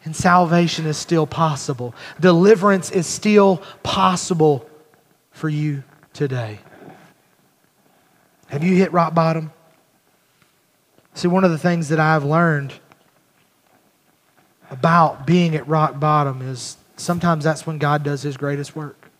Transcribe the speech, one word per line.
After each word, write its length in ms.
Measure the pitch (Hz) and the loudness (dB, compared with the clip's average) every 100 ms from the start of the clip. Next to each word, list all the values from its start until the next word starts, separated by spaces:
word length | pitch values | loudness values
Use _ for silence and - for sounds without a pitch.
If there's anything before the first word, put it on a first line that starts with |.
| 160 | -10
and 100 | 156 | -2
salvation 680 | 180 180 170 170 170 - 156 | 2 4 4 2 2 -2 -6
is 120 | 151 | -6
still 280 | - 165 151 | -2 -2 0
possible. 720 | - 160 135 - 123 123 - - - | -2 -2 -2 -8 -8 -10 -14 -20 2
Deliverance 720 | 180 170 196 214 202 190 - | 4 6 6 6 4 2 0
is 160 | 190 160 | -4 -4
still 560 | - 214 208 196 180 - - | -4 4 6 6 2 -4 -12
possible 840 | - 196 190 180 - 175 156 135 - - _ _ _ _ _ | -6 0 2 0 -2 2 2 2 -4 -20 _ _ _ _ _
for 180 | - 160 | -10 -6
you 340 | 151 151 143 - _ _ | -4 -4 -6 -10 _ _
today. 460 | - 143 127 110 104 - - - - - _ _ _ _ _ _ _ _ _ _ _ _ _ _ | -6 -4 -4 -8 -12 -20 -20 -20 -20 -20 _ _ _ _ _ _ _ _ _ _ _ _ _ _
Have 140 | 143 | -4
you 120 | 170 185 | 2 2
hit 160 | 185 | 2
rock 220 | 175 160 | 2 2
bottom? 380 | 165 160 160 156 _ _ _ _ _ _ _ _ _ _ _ _ _ _ _ _ | 2 2 0 -8 _ _ _ _ _ _ _ _ _ _ _ _ _ _ _ _
See, 140 | - 180 | -4 0
one 160 | 185 | 2
of 80 | 185 | 2
the 60 | 156 | 2
things 320 | 180 170 147 | 0 -2 0
that 100 | 156 | 0
I've 240 | 156 156 | 2 2
learned 500 | 143 160 170 147 139 - _ _ _ _ _ _ _ _ _ _ _ _ _ _ _ _ _ _ _ | 2 2 2 0 -4 -14 _ _ _ _ _ _ _ _ _ _ _ _ _ _ _ _ _ _ _
about 560 | 131 165 170 160 - 135 | -4 0 2 2 -2 0
being 280 | 175 170 156 | 0 2 -2
at 120 | 139 | -2
rock 320 | 156 151 139 | -2 -2 -2
bottom 420 | 151 151 143 131 | -2 0 -2 -6
is 360 | 131 127 - - _ - | -12 -12 -14 -18 _ -12
sometimes 460 | - 175 175 160 | -6 -2 0 0
that's 240 | 147 151 - | -2 -2 -8
when 100 | 156 | -4
God 260 | 143 147 | -2 0
does 200 | 147 143 | -2 -6
his 140 | 143 127 | -8 -6
greatest 380 | 143 143 143 156 | -6 -6 -8 -12
work. 340 | 147 - - | -14 -16 -20